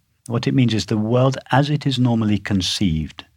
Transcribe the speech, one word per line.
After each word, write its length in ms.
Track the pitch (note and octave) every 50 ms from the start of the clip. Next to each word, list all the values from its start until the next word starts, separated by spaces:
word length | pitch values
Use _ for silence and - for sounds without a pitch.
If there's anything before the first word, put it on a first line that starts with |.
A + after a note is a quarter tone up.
| _ _ _ _ -
what 180 | - A#2 A#2 -
it 80 | C#3 C3+
means 200 | C3+ B2 A2+ A2
is 140 | G#2 -
the 100 | - A#2
world 400 | G#2+ G#2+ A2 B2 B2 C3 C3+ C3+ - - -
as 180 | - C3 D3 C#3+
it 180 | D3+ D3 -
is 100 | D3 C3
normally 400 | B2 B2+ A#2+ A#2 A2+ A2 G#2 G#2
conceived 840 | G2+ - - G2 F#2+ E2+ - - - G#2+ F2 D#2 D#2 D#2 - - - - _ _